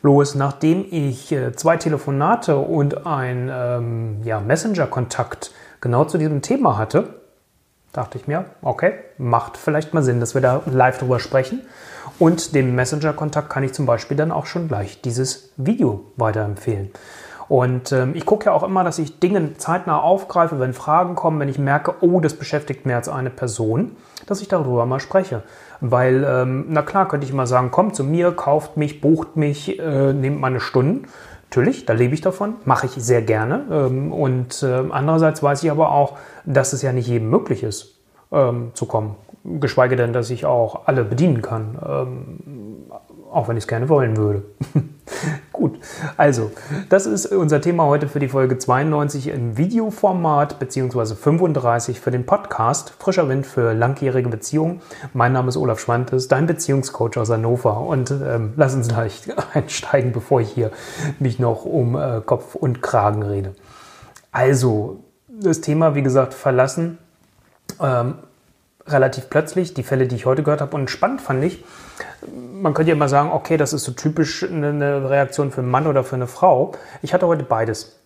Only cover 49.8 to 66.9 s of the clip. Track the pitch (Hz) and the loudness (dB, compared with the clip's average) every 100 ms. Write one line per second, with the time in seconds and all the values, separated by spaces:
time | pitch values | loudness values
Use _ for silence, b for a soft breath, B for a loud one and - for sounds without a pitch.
49.8 | 220 214 202 185 165 147 147 - 131 - | -2 0 0 2 2 2 0 -2 -6 -4
50.8 | 131 123 113 110 - 165 180 143 120 117 | -2 -2 -2 0 2 4 2 2 2 0
51.8 | 117 123 - 123 123 - - - 113 143 | -2 -4 -2 -2 0 0 0 0 0 0
52.8 | - - - 180 147 135 135 - 117 110 | -4 -6 -2 2 2 0 -2 0 2 2
53.8 | 117 135 135 127 123 110 - 151 156 180 | 2 0 0 0 0 -4 -2 0 0 -4
54.8 | B B 139 123 120 131 127 127 131 110 | B B -8 0 2 2 0 0 0 -2
55.8 | - 117 127 131 127 135 160 170 - 139 | 0 0 0 -2 2 2 2 0 0 0
56.8 | 127 - 117 120 110 113 117 120 120 107 | 0 -2 -2 0 0 0 2 2 2 0
57.8 | - 147 123 139 135 120 107 131 139 131 | -2 -2 0 -2 -2 -2 -2 2 2 4
58.8 | 117 113 113 - - - - 151 - - | 0 0 -2 -6 -8 -8 -2 -2 -2 -8
59.8 | - 143 123 117 - 131 110 - 110 B | 0 2 2 -2 2 2 2 -2 -4 B
60.8 | B B 156 139 135 117 123 110 185 160 | B B -6 -2 -2 0 0 0 -2 0
61.8 | 117 131 143 113 - 120 - - 143 117 | 2 0 -2 -4 0 -2 -2 -4 -4 -2
62.8 | - 120 104 107 104 101 95 95 B B | 0 2 2 0 -2 -4 -6 -10 B B
63.8 | B B B B _ - 127 135 127 107 | B B B B _ 0 2 4 2 2
64.8 | 110 - - _ _ 233 190 160 - 151 | -2 -8 -20 _ _ -2 0 0 0 2
65.8 | 160 143 135 131 131 - 143 127 135 151 | 2 2 2 2 2 0 0 2 2 0
66.8 | 170 | -6